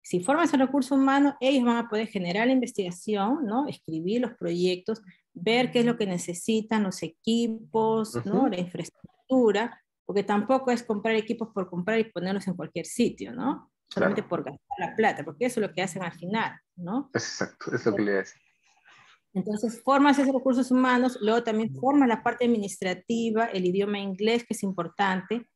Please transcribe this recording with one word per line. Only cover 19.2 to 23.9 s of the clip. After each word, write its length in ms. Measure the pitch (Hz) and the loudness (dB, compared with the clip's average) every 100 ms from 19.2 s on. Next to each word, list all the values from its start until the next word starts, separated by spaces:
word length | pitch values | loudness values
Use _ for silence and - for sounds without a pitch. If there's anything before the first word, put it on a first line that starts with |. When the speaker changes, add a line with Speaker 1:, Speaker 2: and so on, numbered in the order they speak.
| _ | _
Speaker 1:
Entonces, 480 | 190 185 214 233 233 | -8 -6 -4 -4 -4
formas 380 | - 269 285 277 | 2 6 6 6
esos 120 | 269 | 4
recursos 380 | 262 262 254 247 | 2 2 0 2
humanos, 480 | 254 254 247 254 247 | 4 4 4 2 0
luego 200 | 208 233 | 0 2
también 320 | 233 220 226 | 0 -2 -2
formas 340 | - 254 285 254 | -2 2 4 4
la 140 | 220 | 2
parte 240 | 233 233 | -2 0
administrativa, 1000 | 240 226 202 - 185 185 - 233 226 214 | 2 2 -2 -4 -4 -4 -4 -2 0 0
el 200 | 233 196 | 0 0
idioma 320 | 180 190 202 | 0 0 0